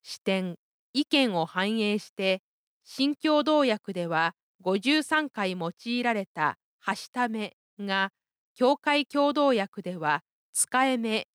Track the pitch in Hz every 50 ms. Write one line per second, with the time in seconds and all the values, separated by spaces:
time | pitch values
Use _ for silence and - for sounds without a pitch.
0 | _ - - - _ - 190 190 185 180 170 - _ _ _ _ _ _ _ 254
1 | 294 - - 285 269 240 190 170 160 170 - 180 190 202 220 226 214 208 208 214
2 | - - _ - 196 190 190 185 - _ _ _ _ _ _ _ _ - - -
3 | 269 285 294 - - 320 302 294 294 311 302 302 285 254 214 214 - - 190 180
4 | 175 165 165 156 165 170 - _ _ _ _ _ - 180 190 208 185 254 294 311
5 | 294 - 320 311 311 269 - - 202 185 180 185 170 170 175 - - 233 240 247
6 | 240 240 226 214 190 - _ - 156 147 - - _ _ _ _ _ - 196 -
7 | - - _ 247 247 240 220 220 208 196 - _ _ _ _ - 202 196 196 196
8 | 190 196 - _ _ _ _ _ _ _ _ - 254 254 285 - - 302 285 294
9 | 285 - - 285 285 285 285 302 285 277 262 214 196 196 - - 185 180 180 175
10 | 156 151 151 143 - _ _ _ _ _ _ - - - - 254 262 269 262 240
11 | 226 226 220 220 - - _